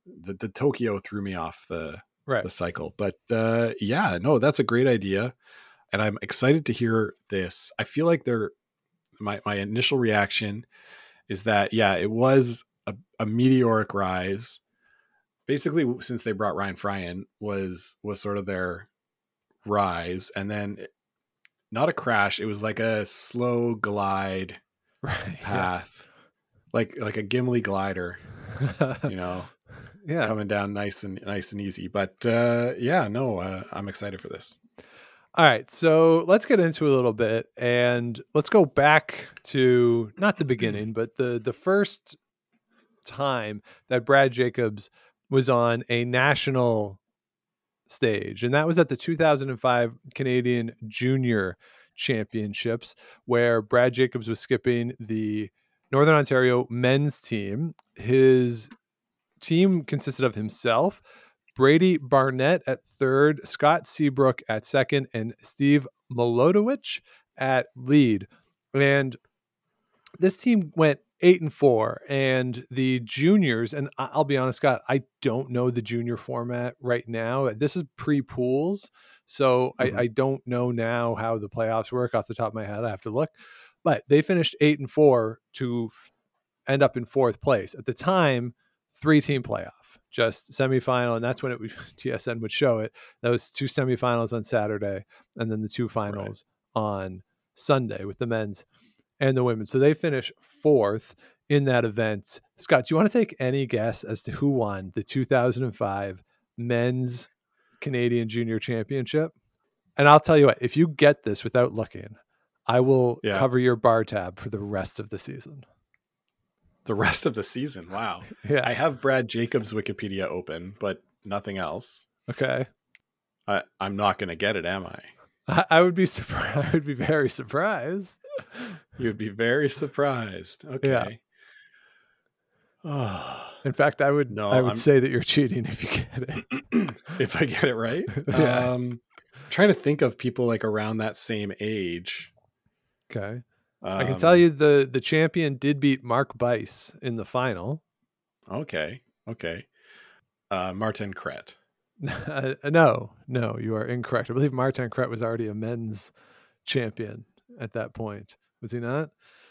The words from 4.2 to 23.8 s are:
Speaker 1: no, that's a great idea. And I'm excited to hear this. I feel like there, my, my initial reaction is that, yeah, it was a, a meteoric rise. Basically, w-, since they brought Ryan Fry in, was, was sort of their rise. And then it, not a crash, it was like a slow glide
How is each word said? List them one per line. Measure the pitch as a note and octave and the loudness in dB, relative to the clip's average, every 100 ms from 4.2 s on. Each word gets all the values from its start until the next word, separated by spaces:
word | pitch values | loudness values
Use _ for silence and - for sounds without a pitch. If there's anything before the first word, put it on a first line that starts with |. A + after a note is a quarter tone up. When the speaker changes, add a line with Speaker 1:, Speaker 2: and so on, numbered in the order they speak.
Speaker 1:
no, | A#2 C3+ | 2 4
that's | C3+ - | 4 2
a | |
great | B2 A#2+ C3 | 2 2 2
idea. | A#2 G2 G2 B2 - _ - - _ _ | 2 0 -2 -4 -8 _ -20 -20 _ _
And | G2 | -2
I'm | G#2+ G#2 | -2 -4
excited | G2 - C3 D#3 C#3 | -6 0 2 2 0
to | |
hear | A2 A#2 A2+ G#2+ - - | -2 0 0 0 -6 -6
this. | G2 F2+ - - - | -4 -4 -8 -8 -8
I | |
feel | G#2+ - E3 | -6 -2 0
like | E3 | 0
there, | - A2+ G#2 - _ _ _ _ _ - | 0 -2 -4 -8 _ _ _ _ _ -10
my, | G#2+ G2+ G#2+ | -8 -6 -4
my | G2+ | -4
initial | G2+ A2+ B2+ C#3 | -2 -2 0 0
reaction | A#2 G#2 G2 - G#2+ G#2 - _ - - - _ - | 2 2 2 -2 -4 -6 -14 _ -20 -20 -20 _ -10
is | G2 | -6
that, | A2 G#2 G2+ | 0 2 2
yeah, | A2 G2+ F2+ | 2 4 2
it | G2+ | 0
was | A2+ B2+ C3+ B2 A#2 - _ - | 2 4 4 4 -2 -10 _ -12
a, | G2+ _ - | -12 _ -8
a | G#2+ | -4
meteoric | A2+ B2+ C3 A#2+ A2 G#2 | 2 4 4 4 2 -2
rise. | G2 F#2 F#2 F#2+ G2 A#2+ - _ _ _ _ _ _ _ _ - | -4 -2 -2 -4 -6 -8 -16 _ _ _ _ _ _ _ _ -6
Basically, | C#3 E3 D#3+ | -4 -2 0
w-, | C3 B2 | 0 -2
since | - A#2+ | -6 -6
they | A#2 | -4
brought | G2 G#2 D#2+ | -4 -2 -2
Ryan | G2 F#2 | -6 -6
Fry | G#2 G2 | -6 -6
in, | F2 F2+ G2 - | -6 -10 -14 -12
was, | G#2 G2 F#2+ F2 - - | -6 -4 -4 -6 -8 -8
was | G#2 G2 | -10 -8
sort | G#2 G2+ | -6 -6
of | F#2+ | -4
their | F#2+ F2+ F2 G2+ _ _ _ _ _ _ _ | -4 -6 -8 -14 _ _ _ _ _ _ _
rise. | G#2 G#2 F#2+ E2+ E2+ F#2 - G2+ | -2 0 0 -2 -6 -6 -8 -8
And | G2 | -6
then | G#2 G2+ G2 | -6 -8 -10
it, | - _ _ _ _ _ _ _ _ | -16 _ _ _ _ _ _ _ _
not | A2+ D#3 | -2 -2
a | |
crash, | E3 B2+ A2 G2+ - | -2 0 2 2 -2
it | G#2+ | -6
was | G2+ | -4
like | G#2+ A2 | -4 -2
a | A2+ A2 G2 | -2 -2 -4
slow | - - B2 B2 A#2+ A#2+ | -6 -6 -4 -2 0 0
glide | A2 | -2